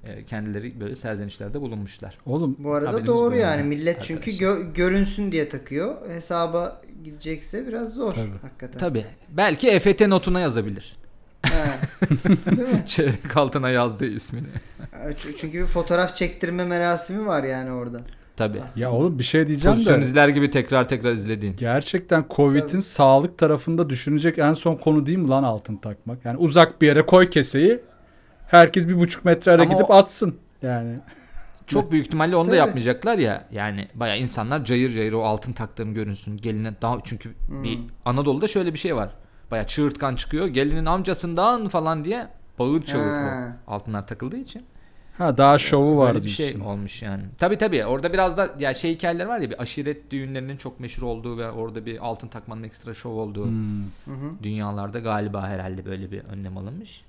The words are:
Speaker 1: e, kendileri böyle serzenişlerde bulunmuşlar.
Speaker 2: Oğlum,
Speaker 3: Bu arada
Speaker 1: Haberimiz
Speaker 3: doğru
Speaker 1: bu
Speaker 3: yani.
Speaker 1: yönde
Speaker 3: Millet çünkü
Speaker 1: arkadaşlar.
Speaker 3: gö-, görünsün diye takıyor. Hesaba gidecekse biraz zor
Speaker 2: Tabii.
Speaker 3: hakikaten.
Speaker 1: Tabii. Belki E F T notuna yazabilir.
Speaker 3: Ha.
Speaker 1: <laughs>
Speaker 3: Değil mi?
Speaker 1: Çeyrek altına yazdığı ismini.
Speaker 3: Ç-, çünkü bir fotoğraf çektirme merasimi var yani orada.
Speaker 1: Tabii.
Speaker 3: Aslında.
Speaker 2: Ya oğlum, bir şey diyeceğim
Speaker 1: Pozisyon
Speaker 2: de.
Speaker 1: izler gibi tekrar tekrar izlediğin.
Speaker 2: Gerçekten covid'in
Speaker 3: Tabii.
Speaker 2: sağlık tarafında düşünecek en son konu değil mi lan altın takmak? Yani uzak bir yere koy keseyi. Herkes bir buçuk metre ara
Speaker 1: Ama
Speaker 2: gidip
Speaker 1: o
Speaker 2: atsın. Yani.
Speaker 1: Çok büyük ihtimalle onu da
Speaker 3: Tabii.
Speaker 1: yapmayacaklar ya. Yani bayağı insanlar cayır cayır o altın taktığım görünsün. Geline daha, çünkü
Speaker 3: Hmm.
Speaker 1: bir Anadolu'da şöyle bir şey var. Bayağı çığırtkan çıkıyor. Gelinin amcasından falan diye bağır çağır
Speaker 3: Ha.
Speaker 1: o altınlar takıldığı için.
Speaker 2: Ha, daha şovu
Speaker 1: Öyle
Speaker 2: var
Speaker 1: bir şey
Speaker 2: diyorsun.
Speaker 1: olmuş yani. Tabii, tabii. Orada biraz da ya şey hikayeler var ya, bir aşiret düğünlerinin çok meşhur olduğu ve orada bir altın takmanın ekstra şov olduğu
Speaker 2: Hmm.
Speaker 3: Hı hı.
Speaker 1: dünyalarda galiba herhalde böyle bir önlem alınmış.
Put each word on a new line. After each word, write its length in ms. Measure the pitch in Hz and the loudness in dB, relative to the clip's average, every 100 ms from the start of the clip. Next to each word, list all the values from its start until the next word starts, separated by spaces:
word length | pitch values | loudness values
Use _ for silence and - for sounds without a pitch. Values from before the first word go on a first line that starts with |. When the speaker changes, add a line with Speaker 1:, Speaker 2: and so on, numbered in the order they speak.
| 113 | -14
Speaker 1:
e, 160 | 104 107 | -16 -10
kendileri 540 | 110 107 104 117 120 | -10 -8 -8 -10 -10
böyle 160 | 104 127 | -12 -10
serzenişlerde 640 | 120 104 101 - 101 143 | -8 -8 -10 -12 -10 -8
bulunmuşlar. 560 | 135 110 98 - 98 - - | -8 -8 -10 -14 -18 -16 -6
Speaker 2:
Oğlum, 300 | 147 156 139 | -2 -2 -4
Speaker 3:
Bu 140 | 143 | -2
arada 160 | 147 143 | -2 0
Speaker 1:
Haberimiz 180 | 226 226 | -2 0
Speaker 3:
doğru 240 | 233 240 | 2 2
Speaker 1:
bu 40 | 247 | 2
Speaker 3:
yani. 200 | 190 147 | 0 0
Speaker 1:
yönde 140 | 143 147 | -2 -2
Speaker 3:
Millet 280 | 165 170 | -2 -4
çünkü 280 | - 160 226 | -6 -8 -8
Speaker 1:
arkadaşlar. 160 | 190 190 196 175 | -2 0 0 -4
Speaker 3:
gö-, 60 | |
görünsün 580 | 160 180 196 196 208 202 | -2 2 2 0 -2 -4
diye 180 | 165 151 | -2 -4
takıyor. 600 | - - 139 202 302 202 | -6 -8 -6 -6 -8 -12
Hesaba 720 | 170 165 170 170 170 175 - - - | -14 -6 -4 -2 -2 -4 -10 -20 -20
gidecekse 640 | 156 151 156 156 - 208 262 | -18 -12 -10 -8 -8 -10 -8
biraz 260 | 226 226 | -8 -8
zor 200 | 226 226 | -6 -6
Speaker 2:
Tabii. 160 | 139 107 98 | -4 -6 -10
Speaker 3:
hakikaten. 380 | 131 - 127 - | -14 -16 -14 -6
Speaker 1:
Tabii. 260 | 175 120 107 - - | -4 -4 -6 -18 -10
Belki 400 | 156 202 147 254 | 0 0 4 4
E 100 | 190 | 4
F 160 | 202 196 | 4 4
T 140 | 208 | 4
notuna 300 | 190 185 180 | 4 2 0
yazabilir. 560 | 165 117 107 - - - - - - - 135 | 0 -2 -4 -8 -14 -20 -20 -20 -20 -6 0
Speaker 3:
Ha. 40 | 156 151 131 147 - | 0 0 -2 -8 -2
Speaker 1:
<laughs> 560 | 185 135 - 196 - 226 | 0 2 4 2 4 0
Speaker 3:
Değil 120 | 254 | 2
mi? 140 | - - | 0 0
Speaker 1:
Çeyrek 500 | - 139 107 - 120 | 0 0 0 0 0
altına 320 | 135 143 127 | 2 0 0
yazdığı 360 | 127 120 104 123 | 2 0 -2 -6
ismini. 400 | 107 - 120 139 - - - - | -6 -10 -12 -10 -12 -14 -18 -18
Speaker 3:
Ç-, 420 | - 143 143 151 147 | -14 -12 -10 -12 -10
çünkü 220 | 160 170 | -8 -2
bir 40 | 180 | 0
fotoğraf 500 | 175 165 175 180 - | 0 2 0 0 -2
çektirme 500 | 180 - 170 180 175 | -6 -4 -6 -4 -2
merasimi 600 | 175 175 170 170 196 214 | 0 0 0 -4 -6 -2
var 180 | 156 | -2
yani 280 | 135 131 131 | -2 -6 -6
orada. 300 | 127 120 120 120 - - - | -8 -8 -10 -14 -18 -20 -4
Speaker 1:
Tabii. 240 | 107 104 | -4 -4
Speaker 3:
Aslında. 200 | 123 113 123 | -8 -6 -2
Speaker 2:
Ya 60 | |
oğlum, 280 | 120 170 139 | 2 2 0
bir 40 | |
şey 240 | 120 156 156 | 0 2 2
diyeceğim 280 | 147 - 143 | 4 4 4
Speaker 1:
Pozisyon 260 | 214 143 | 4 4
Speaker 2:
de. 40 | 131 | 4
Speaker 1:
izler 220 | 139 143 | 6 6
gibi 220 | 143 139 | 6 2
tekrar 360 | 143 120 135 123 | 2 2 2 2
tekrar 220 | 127 120 | 0 0
izlediğin. 440 | 113 104 107 104 95 | 0 -2 -4 -4 -4
Speaker 2:
Gerçekten 720 | 117 131 - 180 180 165 135 - | 0 0 0 -4 2 0 2 2
covid'in 320 | 143 139 147 | 4 4 2
Speaker 3:
Tabii. 140 | 185 | -2
Speaker 2:
sağlık 560 | 190 - 135 135 175 - | -2 4 8 8 4 2
tarafında 520 | 156 147 - 165 156 | 2 2 0 0 0
düşünecek 480 | 127 - 147 165 165 | -2 0 2 2 2
en 160 | 147 | 2
son 220 | 156 170 160 | 2 0 0
konu 300 | 160 151 147 | 2 2 2
değil 120 | 185 | 0
mi 100 | 147 | 2
lan 160 | 131 | 2
altın 320 | 135 107 - 101 | 2 -2 -6 -10
takmak? 500 | 110 101 - 127 120 | -10 -10 -12 -8 -6
Yani 120 | 117 | 0
uzak 440 | 170 160 165 - | 4 8 6 6
bir 60 | 151 | 6
yere 180 | 147 151 | 6 8
koy 240 | 185 180 | 8 8
keseyi. 500 | 160 127 139 175 240 - _ - - _ _ - | 4 2 4 4 2 -4 _ -20 -20 _ _ 8
Herkes 400 | 175 170 185 170 | 10 10 6 2
bir 100 | 180 | 4
buçuk 260 | 170 - 180 | 2 2 4
metre 260 | 170 190 | 4 8
ara 100 | 170 | 8
Speaker 1:
Ama 100 | 170 | 8
Speaker 2:
gidip 160 | 185 - | 6 10
Speaker 1:
o 40 | |
Speaker 2:
atsın. 420 | 196 196 - 190 - _ _ | 8 8 0 -2 -4 _ _
Yani. 380 | 127 120 117 117 - - - - - - - | -4 -4 -4 -10 -14 -20 -14 -14 -14 -18 -2
Speaker 1:
Çok 240 | - 185 | -2 2
büyük 140 | 156 135 | 0 0
ihtimalle 280 | 160 160 180 | 0 2 2
onu 100 | 165 | 4
da 40 | |
Speaker 3:
Tabii. 80 | 180 | 4
Speaker 1:
yapmayacaklar 600 | 139 123 117 123 220 220 | 4 2 -2 0 0 2
ya. 300 | 120 101 - | 0 -2 -8
Yani 360 | 107 104 101 - - | -6 -6 -6 -10 -6
bayağı 220 | 117 104 | -4 -2
insanlar 480 | 123 123 110 151 117 | -4 -4 -4 -4 0
cayır 240 | 123 127 | 0 2
cayır 240 | 113 110 | 0 -2
o 100 | 110 110 | 0 0
altın 280 | 107 131 | -2 -6
taktığım 400 | 117 113 - 110 | -8 -10 -8 -8
görünsün. 440 | 110 104 101 - 104 | -6 -6 -8 -10 -8
Geline 360 | 113 107 110 104 | -6 -6 -6 -4
daha, 160 | 113 120 | -4 -4
çünkü 300 | - 117 117 113 - | -6 -12 -12 -6 -6
Speaker 3:
Hmm. 160 | 139 | -4
Speaker 1:
bir 160 | 131 123 120 - 123 | -6 -6 -8 -8 -2
Anadolu'da 420 | 127 143 135 208 | 0 0 0 0
şöyle 260 | 202 175 | 0 -2
bir 60 | 160 | -4
şey 160 | 190 135 | -4 -4
var. 140 | 98 - - - - | -6 -10 -20 -20 -8
Bayağı 160 | 113 101 | -6 -4
çığırtkan 480 | - 147 147 139 123 | -2 -2 -2 -4 -4
çıkıyor. 320 | - 151 160 | -4 -4 -2
Gelinin 380 | 127 143 160 160 | 0 0 0 0
amcasından 840 | 185 190 180 170 170 214 240 202 | 0 -2 -4 -4 0 2 2 -2
falan 380 | 175 160 160 151 | -2 -2 -2 -4
diye 220 | 233 - - - - | -6 -8 -16 -20 -4
bağır 220 | 123 160 | 0 0
çağır 280 | 151 147 147 | -2 -2 -2
Speaker 3:
Ha. 480 | 147 139 127 123 120 - | -2 -4 -6 -10 -12 -10
Speaker 1:
o 40 | |
altınlar 360 | 104 113 104 98 | -10 -6 -8 -8
takıldığı 300 | 104 123 233 | -10 -10 -10
için. 260 | 262 - - - - - - - | -12 -18 -20 -20 -20 -20 -20 -2
Speaker 2:
Ha, 200 | 175 127 | 0 6
daha 200 | 139 143 | 6 6
şovu 340 | - 143 143 151 127 | 4 2 4 4 4
Speaker 1:
Öyle 100 | 113 | 2
Speaker 2:
var 80 | |
Speaker 1:
bir 60 | 101 | -4
şey 180 | 98 147 | -4 -6
Speaker 2:
diyorsun. 180 | 110 104 | -6 -8
Speaker 1:
olmuş 360 | 101 101 - | -8 -8 -10
yani. 220 | 107 98 95 - | -10 -10 -10 -2
Tabii, 180 | 180 208 | 0 0
tabii. 280 | 214 151 107 | 0 0 0
Orada 280 | 135 170 | -2 -2
biraz 240 | 190 185 170 | 0 0 0
da 120 | 190 143 | -4 -2
ya 140 | 139 | -4
şey 220 | 165 165 165 | -2 -4 -2
hikayeler 300 | 175 170 190 | -2 -4 -4
var 140 | 233 | -4
ya, 100 | 131 | -6
bir 120 | - | -6
aşiret 500 | 120 - 143 147 - | -8 -6 -6 -8 -10
düğünlerinin 460 | 139 135 135 131 139 | -10 -8 -10 -10 -12
çok 220 | 135 - | -14 -14
meşhur 240 | 123 - | -12 -8
olduğu 340 | 123 113 120 117 | -8 -8 -8 -8
ve 140 | 113 | -8
orada 340 | 113 113 113 110 | -8 -10 -10 -12
bir 200 | 110 117 | -10 -10
altın 220 | 113 120 | -10 -12
takmanın 360 | 113 117 113 | -16 -16 -16
ekstra 300 | 110 - 117 | -16 -18 -18
şov 180 | 110 120 | -14 -10
olduğu 340 | 110 107 101 117 | -8 -8 -6 -6
Speaker 2:
Hmm. 360 | 110 107 104 | -4 -4 -6
Speaker 3:
Hı 300 | 98 - - | -8 -14 -16
hı. 320 | 135 143 175 | -12 -12 -10
Speaker 1:
dünyalarda 560 | 107 107 104 101 101 117 | -8 -6 -6 -6 -8 -8
galiba 480 | 113 107 104 101 95 | -4 -4 -4 -6 -8
herhalde 380 | 95 92 95 98 | -8 -8 -10 -10
böyle 260 | 95 95 | -12 -10
bir 100 | 101 | -14
önlem 340 | 98 101 95 95 | -14 -12 -12 -12
alınmış. 460 | 95 160 220 - | -12 -14 -16 -20